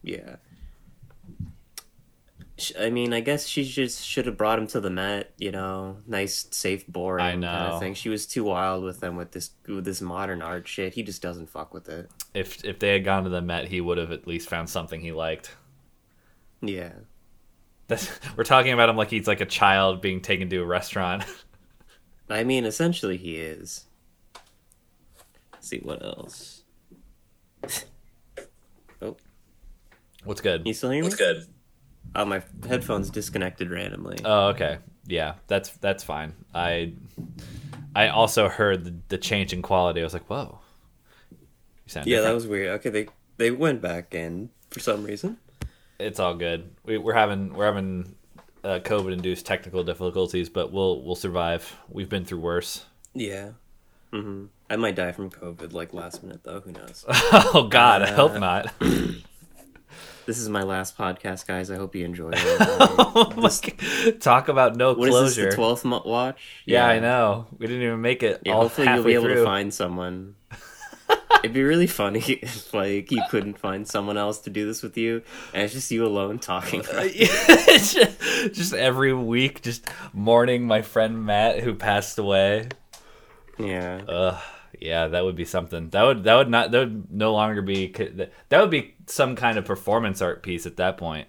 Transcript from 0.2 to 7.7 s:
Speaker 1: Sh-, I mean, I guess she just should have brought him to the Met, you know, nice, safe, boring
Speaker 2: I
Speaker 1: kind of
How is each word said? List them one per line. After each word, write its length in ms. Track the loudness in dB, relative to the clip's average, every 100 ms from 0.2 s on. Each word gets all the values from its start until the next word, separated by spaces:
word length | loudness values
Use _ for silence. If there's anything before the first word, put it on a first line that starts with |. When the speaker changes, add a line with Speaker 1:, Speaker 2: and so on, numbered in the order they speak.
| -14 -20 _ -20 -20 -20 -20 -20 -20 -20 -20 -14 -14 -14 _ -20 _ _ _ _ _ _ -20 -12
Speaker 1:
Sh-, 160 | -10 -4
I 120 | -2
mean, 220 | -2 -2
I 80 | -2
guess 260 | -2 -4 -4
she 160 | -4
just 420 | -4 -4 -4 -6
should 220 | -6 -4 -4
have 100 | -2
brought 220 | 0 0
him 80 | -2
to 120 | -4
the 100 | -4
Met, 420 | -4 -4 -6 -8 -10
you 140 | -8
know, 460 | -6 -6 -8 -10 -14 -8
nice, 400 | -6 -4 -6 -8
safe, 340 | -6 -4 -6 -8
boring 360 | -6 -4 -2
Speaker 2:
I 60 | -2
Speaker 1:
kind 120 | -2
of 280 | -4 -4 -4